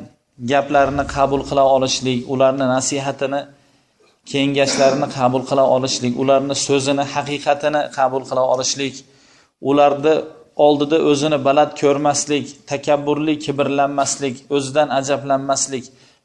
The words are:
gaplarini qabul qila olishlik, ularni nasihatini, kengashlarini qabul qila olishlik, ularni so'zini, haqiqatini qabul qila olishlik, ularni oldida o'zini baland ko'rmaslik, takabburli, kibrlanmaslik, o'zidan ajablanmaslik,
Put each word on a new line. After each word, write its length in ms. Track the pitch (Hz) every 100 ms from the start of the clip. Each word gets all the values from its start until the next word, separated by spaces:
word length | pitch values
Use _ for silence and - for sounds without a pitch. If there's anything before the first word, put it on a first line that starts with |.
| - _ _ -
gaplarini 680 | 120 143 139 143 135 143 139
qabul 360 | 143 135 139
qila 220 | - 139 135
olishlik, 520 | 131 131 - 127 123 123
ularni 380 | 131 131 139 131
nasihatini, 720 | 127 - 139 139 - 135 143 - _ _ _ _ _ _ _ -
kengashlarini 840 | 139 139 139 131 - 135 135 147
qabul 320 | 135 123 127 -
qila 180 | 135 131
olishlik, 460 | 127 131 - 123 127
ularni 340 | 135 135 139
so'zini, 500 | 135 - 139 135 139
haqiqatini 760 | 135 147 135 143 151 143 147 147 -
qabul 300 | 139 135 131
qila 200 | 127 131
olishlik, 500 | 131 160 170 135 135 127 - _ _ _ _ -
ularni 520 | 131 143 143 139 151 151 - - -
oldida 440 | - 147 143 143 160
o'zini 380 | 147 139 156 143
baland 280 | 139 127 -
ko'rmaslik, 760 | - 143 143 147 143 143 143 - - -
takabburli, 680 | 139 156 147 143 147 156 147
kibrlanmaslik, 1000 | 147 139 135 139 139 139 135 - 139 135 -
o'zidan 380 | 143 131 147 151
ajablanmaslik, 960 | 135 135 135 139 135 139 131 139 131 - _ _ _